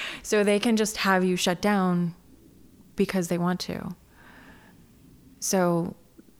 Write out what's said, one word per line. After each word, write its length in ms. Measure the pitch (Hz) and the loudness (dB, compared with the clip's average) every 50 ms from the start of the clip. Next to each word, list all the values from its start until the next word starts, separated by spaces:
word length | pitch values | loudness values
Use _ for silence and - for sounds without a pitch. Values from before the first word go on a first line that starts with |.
| - - - - | -10 -12 -12 -12
so 200 | - - 220 214 202 | -6 -2 0 2 2
they 140 | 202 208 208 | 2 2 2
can 180 | - 240 226 | 2 2 2
just 200 | 214 220 202 - - | 2 0 -2 -4 -2
have 260 | - 196 190 185 185 | 0 2 2 4 4
you 120 | 185 180 | 2 0
shut 240 | 180 - 190 180 170 | 0 0 0 0 0
down 540 | - 208 208 196 185 185 175 175 175 170 165 - - - - - - - - - - - - - - - - | 0 0 2 2 2 2 2 2 0 -2 -4 -8 -18 -20 -20 -20 -20 -20 -20 -20 -20 -20 -20 -20 -20 -10 -2
because 320 | - 196 190 - 190 175 170 | -2 -2 0 0 -2 -2 -2
they 100 | 180 170 | -2 -2
want 220 | 175 175 180 180 | 0 -2 -2 -2
to. 340 | - - - - - - 175 - - - - - - - - - - - - - - - - - - - - - - - - - - - - - | -6 -8 -10 -10 -10 -12 -12 -14 -18 -20 -20 -20 -20 -20 -20 -20 -20 -20 -20 -20 -20 -20 -20 -20 -20 -20 -20 -20 -20 -20 -20 -20 -20 -20 -18 -10
So 540 | - - - 190 180 175 170 170 170 - - - - _ _ - - - - - | -6 -2 0 2 2 2 2 0 -2 -4 -8 -12 -20 _ _ -20 -20 -20 -20 -20